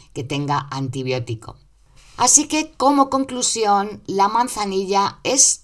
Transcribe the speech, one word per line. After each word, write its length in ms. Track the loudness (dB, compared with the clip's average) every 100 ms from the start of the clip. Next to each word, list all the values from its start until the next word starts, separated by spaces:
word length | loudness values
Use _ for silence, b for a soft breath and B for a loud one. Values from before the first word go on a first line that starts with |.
| B
que 120 | -12 -6
tenga 420 | -4 -2 -4 -4
antibiótico. 880 | -6 -6 -6 -4 -4 -6 -10 -12 -20 _ _ b b b 0
Así 320 | 2 4 2
que, 240 | -2 -4
como 360 | 0 2 4 2
conclusión, 960 | 0 -2 -4 -4 0 2 2 0 -8 -4
la 220 | 0 2
manzanilla 960 | 2 0 -2 -4 -2 0 0 0 -2
es 400 | 0 2 2 0